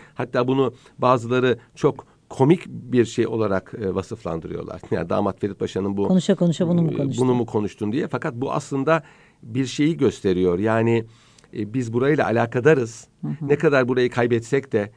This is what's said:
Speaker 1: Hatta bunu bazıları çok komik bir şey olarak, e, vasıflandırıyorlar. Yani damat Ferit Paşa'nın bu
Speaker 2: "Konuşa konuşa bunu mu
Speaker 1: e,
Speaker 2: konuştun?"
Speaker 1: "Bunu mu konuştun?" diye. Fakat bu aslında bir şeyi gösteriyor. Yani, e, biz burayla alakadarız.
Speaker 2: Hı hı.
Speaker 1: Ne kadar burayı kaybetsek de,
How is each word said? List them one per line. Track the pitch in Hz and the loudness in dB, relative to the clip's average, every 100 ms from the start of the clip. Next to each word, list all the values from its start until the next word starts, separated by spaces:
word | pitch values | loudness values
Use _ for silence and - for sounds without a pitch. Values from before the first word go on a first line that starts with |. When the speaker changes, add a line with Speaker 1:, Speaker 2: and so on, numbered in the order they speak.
| - | -14
Speaker 1:
Hatta | - 123 127 127 | -10 -4 0 2
bunu | 135 127 - - - | 2 0 -2 -16 0
bazıları | 127 127 113 127 127 117 - | 2 2 2 2 2 0 -4
çok | - 147 120 - _ - | 0 0 0 -10 _ -8
komik | - 131 185 - | 2 4 4 0
bir | 117 120 123 | -14 0 2
şey | 113 - 113 | 2 0 -2
olarak, | 113 107 95 - - | 0 0 -2 -4 -6
e, | 98 | -4
vasıflandırıyorlar. | 92 92 110 87 82 85 85 80 92 - | -4 -6 -8 -6 -6 -6 -8 -10 -12 -6
Yani | 101 85 | -4 -2
damat | 101 101 - | -2 -2 -2
Ferit | 104 95 | -6 -6
Paşa'nın | 107 95 98 98 | -6 -4 -4 -2
bu | 101 | 2
Speaker 2:
"Konuşa | 185 - | 2 2
konuşa | 190 175 156 170 | 0 0 0 0
bunu | 170 | 0
mu | 165 | 0
Speaker 1:
e, | - | -2
Speaker 2:
konuştun?" | 139 113 127 | -2 0 2
Speaker 1:
"Bunu | |
mu | 123 113 | 2 0
konuştun?" | 113 101 - 104 | -2 -4 -4 -4
diye. | 127 175 | -4 -4
Fakat | 127 160 | -6 -6
bu | 120 135 | -6 -6
aslında | 147 - 139 135 160 - - _ _ | -6 -4 -2 0 0 -2 -18 _ _
bir | - 120 127 | -8 -4 -4
şeyi | - 147 151 | 0 0 2
gösteriyor. | 120 - 98 90 90 87 | 0 2 0 2 2 2
Yani, | 107 113 113 117 110 - _ _ _ - | 0 2 2 2 -2 -12 _ _ _ -10
e, | 104 | -6
biz | 131 113 | -6 -2
burayla | 117 139 147 95 | 0 2 2 2
alakadarız. | 113 117 123 127 160 113 - - _ | 0 0 2 4 4 0 -8 -20 _
Speaker 2:
Hı | 147 | -10
hı. | 147 143 | -6 -2
Speaker 1:
Ne | 147 | 2
kadar | 160 139 123 | 4 2 2
burayı | 127 123 | 2 0
kaybetsek | 127 120 117 113 139 - | 2 0 0 0 -4 0
de, | 110 101 | -2 -2